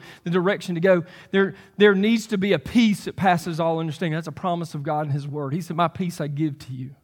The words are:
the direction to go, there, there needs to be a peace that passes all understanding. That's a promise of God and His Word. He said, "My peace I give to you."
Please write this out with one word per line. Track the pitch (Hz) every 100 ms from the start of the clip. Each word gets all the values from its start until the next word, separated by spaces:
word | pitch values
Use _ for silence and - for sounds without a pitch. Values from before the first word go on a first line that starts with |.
| - -
the | 180
direction | 180 180 202 180 170
to |
go, | 185 180 170 - -
there, | 196 196 - - -
there | 208 196
needs | 208 226 208
to | 208
be | 202
a | 170
peace | - 240 226 202 -
that | -
passes | 196 175 175 160
all | 165 165
understanding. | 165 147 175
That's | 156 165
a |
promise | 143 185 170 165 156
of |
God | 143 151 151
and |
His | 143 143
Word. | 147 139 156
He |
said, | 165 165
"My | 170
peace | - 180 -
I | 147
give | 143 156 139
to | -
you." | 127 131 143